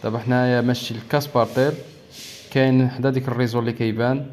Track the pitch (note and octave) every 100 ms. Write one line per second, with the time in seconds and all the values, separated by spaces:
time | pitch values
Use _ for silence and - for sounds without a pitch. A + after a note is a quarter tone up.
0 | A2+ A2+ A2 B2 B2+ B2 A#2+ B2 - A2
1 | - D3 C#3+ B2 A2+ B2+ C#3 D#3 - -
2 | - - - - - C#3 C3 C3 B2+ C3
3 | C3+ C3 B2+ A#2+ B2 A#2+ A#2 A2+ A2+ A2
4 | A#2+ C3+ C#3